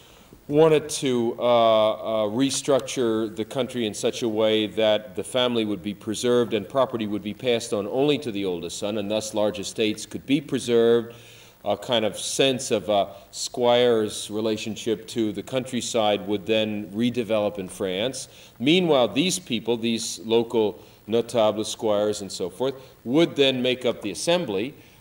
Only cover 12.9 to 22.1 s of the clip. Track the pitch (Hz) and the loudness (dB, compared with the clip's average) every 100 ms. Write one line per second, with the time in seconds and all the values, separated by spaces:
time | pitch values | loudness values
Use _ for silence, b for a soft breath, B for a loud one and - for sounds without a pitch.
12.9 | 104 - B B - - - 120 120 123 | 2 2 B B -10 -8 0 4 6 6
13.9 | 113 107 - - 104 113 107 113 101 - | 4 0 -4 -8 -4 -2 -2 -6 -6 -2
14.9 | 107 - 123 107 101 95 131 - 123 - | -4 -4 -2 -2 -2 -4 -4 -4 -6 -2
15.9 | 117 107 104 95 104 95 110 107 104 104 | 0 2 2 0 -4 0 0 0 -4 -6
16.9 | 98 123 120 104 110 104 98 92 - 98 | -2 0 0 0 0 0 -2 -8 -4 -4
17.9 | 92 123 135 - B B B 123 180 175 | -2 -4 -6 -14 B B B 2 4 6
18.9 | 139 113 101 185 - - 117 - 117 117 | 4 4 2 0 -2 -4 -4 -2 0 0
19.9 | 113 - - 101 113 117 120 104 - B | -2 -4 -8 0 2 2 2 0 -2 B
20.9 | B - 113 113 123 107 104 104 - 110 | B -2 0 0 2 2 2 -4 -2 0
21.9 | 104 107 | 2 0